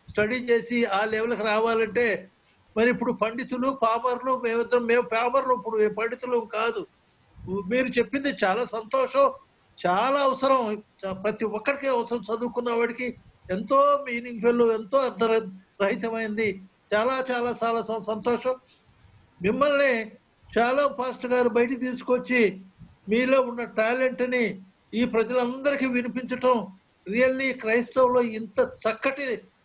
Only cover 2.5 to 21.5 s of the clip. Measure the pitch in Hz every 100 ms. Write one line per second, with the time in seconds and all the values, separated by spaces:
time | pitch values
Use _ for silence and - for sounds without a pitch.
2.5 | _ _ 214 240 247 240 - 214 240 247
3.5 | 247 262 269 226 233 247 240 262 254 233
4.5 | 233 233 240 233 240 240 226 240 269 262
5.5 | 240 208 220 214 214 226 240 247 240 220
6.5 | 214 233 214 - _ _ _ _ - -
7.5 | 196 185 247 262 240 233 269 277 - 196
8.5 | 208 247 220 220 269 254 269 269 262 _
9.5 | _ _ - 175 185 254 285 269 - 277
10.5 | 262 220 214 - _ 190 190 196 214 220
11.5 | 208 277 277 269 240 226 240 - 226 240
12.5 | 240 240 233 233 240 247 - - _ -
13.5 | 185 - 269 285 285 269 233 247 226 233
14.5 | 240 233 220 214 269 254 190 226 226 220
15.5 | - _ - 196 220 226 226 220 214 214
16.5 | 190 - _ - 208 240 262 254 247 240
17.5 | 233 233 226 220 220 226 220 240 233 254
18.5 | 254 _ _ _ _ _ - _ - 185
19.5 | 254 294 285 277 233 220 - _ _ -
20.5 | 214 240 269 285 277 254 - 247 247 240